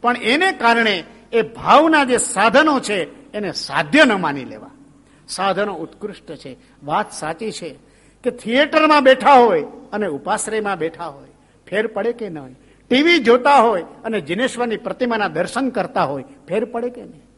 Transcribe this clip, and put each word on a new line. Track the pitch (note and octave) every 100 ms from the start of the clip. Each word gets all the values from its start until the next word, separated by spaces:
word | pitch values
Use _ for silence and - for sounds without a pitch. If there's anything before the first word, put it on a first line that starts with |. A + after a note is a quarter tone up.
પણ | A#3 A#3+
એને | G#3 C#4 F#4+
કારણે | - A#3 A#3 A3+ F#3+ D3+ - _
એ | A#3
ભાવના | A3 - D#3+ A#3 D#4+ D#4+
જે | C4+ A#3+
સાધનો | - - G#3+ A3+ D#4 C#4
છે, | - G#3 D#3+ - -
એને | G#3 G3+
સાધ્ય | C#3+ - C#3+ D#3+ C4 D4
ન |
માની | G3+ E3 C#3+ A#2+
લેવા. | A2 - - - _ _ _ _
સાધનો | - G3 F#3+ G#3
ઉત્કૃષ્ટ | F3 D#3+ - G#3 F#3+ - D3
છે. | - B2 _ _
વાત | C#3+ E3 G#3
સાચી | - D#3 E3 A3
છે | - E3 C3 _ _ _ _
કે | B3+
થિયેટરમાં | A#3+ G#3 A#3+ D4+ D#4 D#4 D4+
બેઠા | C4 C4 -
હોય | C#4 A#3+ F3 C#3+ - -
અને | G#3 G3+
ઉપાશ્રયમાં | C#3+ F3+ G#3 - A3 G#3 F#3
બેઠા | E3 E3 E3+
હોય, | C#3 C3+ _ _ _ -
ફેર | F#3+ G3+
પડે | G#3+ G#3+
કે | A#3 G#3+
ન | D#3
હોય? | C3 C3 _ _ _
ટી | B3
વી | D#4 F4
જોતા | A3+ B3 B3 C#4+
હોય | A3+ G3 D#3 - A3
અને | A3
જિનેશ્વરની | C#3+ F3+ B3 A#3 A#3+ G#3+
પ્રતિમાના | G#3 F#3 B3+ A3+ G3
દર્શન | D#3 F3+ - C4+
કરતા | A3+ E3+ G#3
હોય, | D#3+ C#3 B2 - -
ફેર | F#3 A3+
પડે | A#3 B3
કે | A#3+
નહીં? | G3+ - _